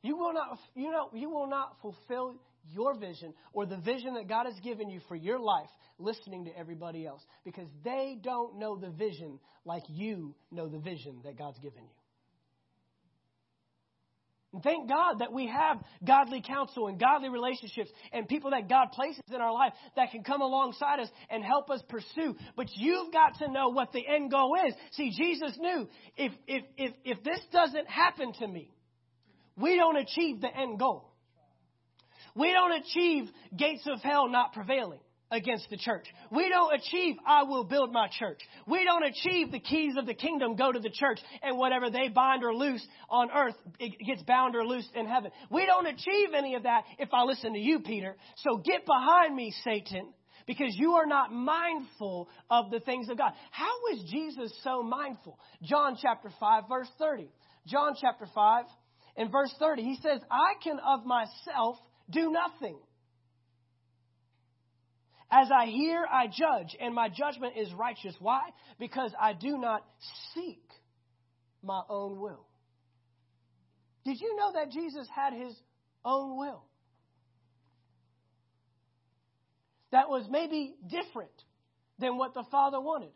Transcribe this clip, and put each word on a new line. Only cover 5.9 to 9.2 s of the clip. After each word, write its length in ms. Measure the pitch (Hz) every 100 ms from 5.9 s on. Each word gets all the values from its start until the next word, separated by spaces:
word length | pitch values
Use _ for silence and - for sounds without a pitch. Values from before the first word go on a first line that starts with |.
| _
listening 460 | 190 220 196 185 170
to 120 | 170
everybody 480 | 165 170 170 160 160
else 160 | 143 _ _ 185
because 220 | 190 165 147
they 340 | 170 269 269 247
don't 360 | 240 240 240 196
know 180 | 214 196
the 140 | 185
vision 500 | 160 214 156